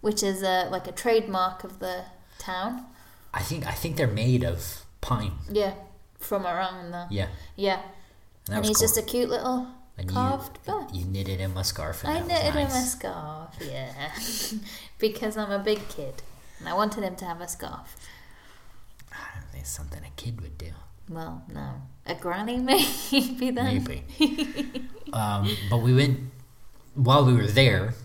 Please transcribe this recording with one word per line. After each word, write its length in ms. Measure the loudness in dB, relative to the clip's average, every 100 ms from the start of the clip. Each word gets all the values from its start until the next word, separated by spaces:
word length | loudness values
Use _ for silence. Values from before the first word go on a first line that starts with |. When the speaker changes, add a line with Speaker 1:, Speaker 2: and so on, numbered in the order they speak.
Speaker 1:
which 220 | 0 2
is, 200 | 0 2
uh, 240 | 2 2 2
like, 160 | -4 -6
a 60 |
trademark 720 | -4 4 4 4 0 0 -2
of 160 | -12 -8
the 240 | -6 -6 -8 -18 -20 -14
town. 460 | -8 -4 -4 -6 -10 -20 -20 -20 -8
Speaker 2:
I 80 | -4
think, 240 | -4 -4 -4
I 60 |
think 240 | -4 -2 2
they're 100 | 2
made 380 | 4 4 4
of 400 | 4 -2 -6 -10 -16 -10
pine. 320 | -2 0 0 -4 -2
Speaker 1:
Yeah, 240 | 0 0 -2 -14 -20 -20 -14
from 280 | -2 -2 0
around 460 | -2 -2 -4 -10
there. 140 | -8 -4
Speaker 2:
Yeah. 180 | -2 -2 -6 -12 -2
Speaker 1:
Yeah. 240 | 0 0
Speaker 2:
And 40 | -4 -14 -20 -20 -20 -12 -4
that 60 |
Speaker 1:
And 60 | 0
Speaker 2:
was 80 | 2
Speaker 1:
he's 80 | 4
Speaker 2:
cool. 80 | 4
Speaker 1:
just 100 | 4
a 40 |
cute 260 | 2 0 2
little 380 | 0 0 -2 -2 -12 -18 -8
Speaker 2:
And 100 | -2
you, 60 |
Speaker 1:
carved 500 | 2 2 0 -4 -12
bear. 220 | -6 -4 -4
Speaker 2:
you 120 | -6
knitted 360 | -4 -2 -2 -2
him 160 | -2 -2
a 80 |
scarf, 400 | -2 -2 -4 -4
and 80 | -2
Speaker 1:
I 20 |
Speaker 2:
that 80 | -2
was 60 | 2
Speaker 1:
knitted 200 | 2 2
him 120 | 2 2
a 20 |
Speaker 2:
nice. 240 | 2 0
Speaker 1:
scarf, 580 | -2 -6 -6 -8 -10 -12 -10
yeah. 520 | -8 -8 -8 -8 -8 -6
<laughs> 800 | -6 -4 -4 -6 -8 -14 -16 0
Because 380 | 0 2 -4 -2
I'm 140 | -2
a 80 | 0
big 300 | 2 0 -2
kid, 340 | -8 -8 -8 -12 -14 -18 -12
and 100 | -4
I 60 |
wanted 280 | 0 2 0
him 120 | -4 -4
to 80 |
have 160 | -8 -8
a 80 | -8
scarf. 480 | -8 -8 -10 -14 -16 -18 -18 -20 -20 -20 -20 -18 -16 -16 -18 -16
Speaker 2:
I 40 | -14 -12
don't 140 | -12 -12
think 120 | -10
it's 80 | -8
something 320 | -8 -8 -10
a 60 | -12 -10
kid 240 | -8 -8
would 160 | -10 -10
do. 140 | -10 -12 -16 -18 -12
Speaker 1:
Well, 340 | -10 -8 -10 -12
no. 300 | -10 -8 -10 -12 -14 -8
A 80 |
granny 420 | -4 -4 -2 -2 -2
<laughs> 520 | 4 4 4 0 2
maybe 380 | 2 2 0 0
then. 340 | 2 2 2
Speaker 2:
Maybe. 1000 | 0 -6 -10 4 4 4 -4 -4 -6 -6 -8
Speaker 1:
<laughs> 20 | -8 -4
Speaker 2:
Um, 440 | 0 2 2 2 0 2
but 80 | 4
we 160 | 8
went, 240 | 8 8 4 -2 -12 -20 -18 -18 -18 -12
while 300 | 4 8 10
we 80 | 10
were 140 | 8 8
there, 480 | 8 8 8 2 -2